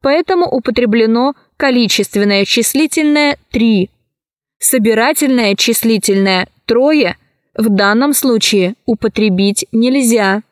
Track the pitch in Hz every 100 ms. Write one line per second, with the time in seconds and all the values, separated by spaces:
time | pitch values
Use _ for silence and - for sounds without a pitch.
0 | 269 302 349 370 349 269 240 240 240 226
1 | 220 233 262 277 _ _ 277 247 226 -
2 | 196 202 208 196 196 - 226 269 311 -
3 | 302 294 294 - _ 240 226 208 185 _
4 | _ _ _ _ _ _ - 262 220 220
5 | 247 311 285 254 214 202 - 226 226 220
6 | - 196 196 185 - _ - 233 277 302
7 | 190 - _ _ _ - 220 196 202 214
8 | 285 277 269 226 - 202 180 - - 220
9 | 226 - 214 185 196 208 - 226 240 269
10 | 247 226 196 202 -